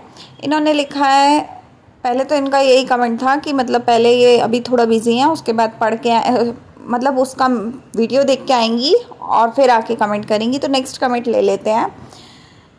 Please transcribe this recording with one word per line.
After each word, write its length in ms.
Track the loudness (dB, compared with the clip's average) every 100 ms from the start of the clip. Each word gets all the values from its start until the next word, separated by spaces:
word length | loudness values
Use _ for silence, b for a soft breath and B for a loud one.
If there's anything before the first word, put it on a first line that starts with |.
| -6 B B B
इन्होंने 300 | -4 -2 0
लिखा 320 | 0 -2 -2 2
है, 580 | 4 4 2 -2 -12 -20 -20 _ _
पहले 200 | -4 -2
तो 120 | -2 -2
इनका 240 | 0 2
यही 240 | 4 4
comment 400 | 4 0 0 -2
था 120 | 0 -2
कि 180 | -2
मतलब 280 | -2 0 -2
पहले 300 | 2 2 4
ये 280 | 4 4 4
अभी 200 | 2 -2
थोड़ा 260 | 0 0 2
busy 320 | 2 0 2
हैं, 80 | 0
उसके 280 | 0 -4
बाद 180 | -2 -2 -2
पढ़ 140 | -4 -2
के 140 | 0
आए-, 440 | 0 0 0 -2 -6 -16 -20 -8
मतलब 320 | -2 -2 0
उसका 280 | -2 0 0 0 -4 -10 -10 -4
video 280 | 0 0
देख 220 | 2 0 0
के 60 |
आएंगी 420 | 0 0 -2 0 0 0 -12
और 280 | -2 0 2
फिर 200 | 2 2
आके 260 | 2 0 -4
comment 300 | -2 -4 -4
करेंगी। 320 | -2 -2 -4
तो 100 | -2
next 300 | -2 -4 -6
comment 300 | -4 -2 -2
ले 140 | 0
लेते 280 | 0 -2 -2
हैं। 260 | -2 -4 -8 B B B B B B B